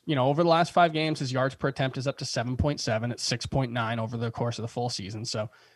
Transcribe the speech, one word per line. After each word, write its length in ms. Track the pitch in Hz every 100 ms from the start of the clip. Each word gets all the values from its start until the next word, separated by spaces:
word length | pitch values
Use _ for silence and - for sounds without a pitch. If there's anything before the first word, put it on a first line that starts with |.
| -
you 100 | 139
know, 120 | 131
over 160 | 143
the 60 | 170
last 220 | 165 170
five 220 | 180 170
games, 260 | 156 156 151
his 120 | 135
yards 240 | 131 135 -
per 120 | 139
attempt 300 | - 131 139
is 100 | 135
up 100 | -
to 60 | 131
seven 320 | 127 120 127
point 220 | 147 113
seven. 320 | - 113 120
It's 120 | 113
six 220 | - 120 -
point 260 | 139 123
nine 280 | 120 113 113
over 180 | 110 117
the 140 | 117
course 260 | - 120 110
of 60 |
the 40 | 113
full 200 | 120 123
season. 360 | - 95 107 120
So 240 | 113 107 _ _